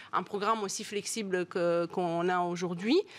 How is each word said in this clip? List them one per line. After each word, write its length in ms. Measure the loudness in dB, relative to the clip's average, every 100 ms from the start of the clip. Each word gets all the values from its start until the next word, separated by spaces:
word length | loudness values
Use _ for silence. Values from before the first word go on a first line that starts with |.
| -4
un 120 | -4
programme 400 | -2 -2 2 2
aussi 180 | 0 -4
flexible 640 | -4 -6 -4 -4 -2 -2 0
que, 400 | 0 2 2 0
qu'on 420 | 0 0 2 2
a 120 | 2
aujourd'hui, 600 | 0 -2 -4 -2 4 4 2